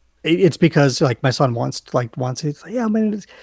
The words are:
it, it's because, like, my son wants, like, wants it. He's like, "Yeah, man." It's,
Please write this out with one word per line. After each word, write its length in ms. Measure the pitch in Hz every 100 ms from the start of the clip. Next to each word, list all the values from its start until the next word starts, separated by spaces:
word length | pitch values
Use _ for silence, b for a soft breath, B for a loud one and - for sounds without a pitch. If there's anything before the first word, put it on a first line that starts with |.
| _ _
it, 160 | 156 175
it's 180 | 185 -
because, 440 | 165 151 139 131
like, 200 | 139 117
my 80 | 127
son 220 | 120 135
wants, 400 | 117 131 - -
like, 220 | 131 120 -
wants 260 | 127 123
it. 40 | 147
He's 160 | 143
like, 100 | -
"Yeah, 140 | 240 226
man." 260 | 220 214
It's, 140 | 208 - B